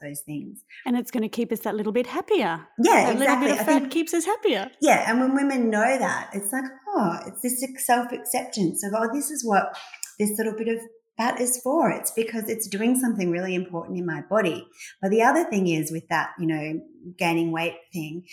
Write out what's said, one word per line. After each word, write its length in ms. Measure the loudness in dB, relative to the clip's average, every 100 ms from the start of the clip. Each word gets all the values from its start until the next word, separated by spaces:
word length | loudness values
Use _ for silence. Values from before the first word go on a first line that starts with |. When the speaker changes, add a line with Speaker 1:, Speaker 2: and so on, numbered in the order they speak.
Speaker 1:
those 200 | -14 -12
things. 420 | -10 -10 -10 -16 -20 -12 -2
Speaker 2:
And 120 | -2
it's 140 | -2
gonna 160 | -4 -4
keep 240 | -2 -4
us 80 | -2
that 140 | -4 -4
little 180 | -2
bit 140 | 0 -2
happier. 580 | -4 0 2 2 -2 -6 2
Speaker 1:
Yeah, 240 | 6 6 6
Speaker 2:
That 60 | 4
little 40 |
Speaker 1:
exactly. 240 | 4 4 2
Speaker 2:
bit 60 | 2
of 40 |
Speaker 1:
I 40 | 4
Speaker 2:
fat 140 | 2
Speaker 1:
think 120 | 2
Speaker 2:
keeps 220 | -2 0
us 120 | 0 0
happier. 460 | 0 2 0 -2 2
Speaker 1:
Yeah, 280 | 6 6 4
and 100 | 2
when 160 | 4 2
women 340 | 2 2 2
know 280 | 4 2 2
that, 320 | 0 -2 -4
it's 180 | -8 -6
like, 120 | -4 -6 -10 -4
"Oh," 320 | 0 0 -2 -8
it's 140 | -6
this 200 | -4 -2 -4 -4 2
self-acceptance 1000 | 2 2 -6 -4 -4 -4 -2 0 0
of, 100 | -2 0
"Oh, 140 | 0
this 180 | -2 -4
is 140 | -4 2
what 320 | 2 2 -6 -14 -16 -12 -2
this 200 | -2 0
little 160 | -2
bit 160 | -2 -4
of 100 | -4 -6 -20 _ -2
fat 240 | -2 0
is 220 | -2 -2
for. 300 | 0 2 2
It's 180 | 0 -4
because 400 | -2 -4 -4 -4
it's 180 | -6 -4
doing 320 | -2 2 2
something 300 | 2 0 0
really 240 | 0 0 -2
important 420 | -4 -6 -6 -6
in 80 | -4
my 160 | -4
body." 460 | 0 2 2 -2 -8 -20 -20 -4
But 100 | 0
the 100 | 4
other 240 | 4 4 2
thing 220 | 2 2
is 240 | 2 -2
with 160 | -6 -2
that, 220 | -2 -2 -2
you 80 | -2
know, 340 | 0 -2 -6 -10 -20 -16 -2
gaining 340 | 0 2 2
weight 240 | 0 -2 -6 -12
thing, 320 | -10 -8 -10 -14